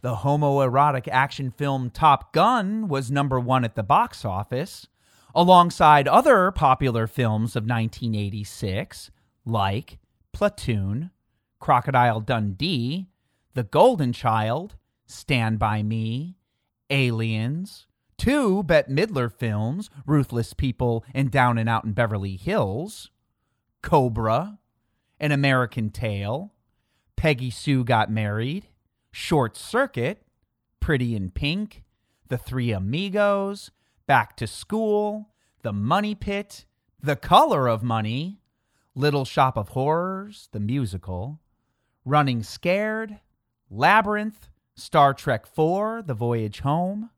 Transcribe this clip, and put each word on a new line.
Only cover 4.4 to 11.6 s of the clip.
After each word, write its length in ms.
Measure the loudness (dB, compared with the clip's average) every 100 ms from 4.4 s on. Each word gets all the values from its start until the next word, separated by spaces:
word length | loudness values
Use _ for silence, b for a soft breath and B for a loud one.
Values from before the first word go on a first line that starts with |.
| -6 -6 -6 -12 -20 b b b b
alongside 760 | 2 6 8 6 4 6 8 8
other 420 | 4 6 6 4
popular 560 | 2 4 4 2 0 -2
films 480 | 0 0 0 -2 -4
of 100 | -4
nineteen 500 | -2 -2 -4 -4 -4
eighty-six, 960 | -4 -6 -10 -8 -6 -6 -8 -14 -20 _ _ _ -6
like 520 | -2 0 -2 -6 -18 _ _ _ -2
Platoon, 760 | -2 -2 -4 -2 -2 -4 -8 _ _ _ _ _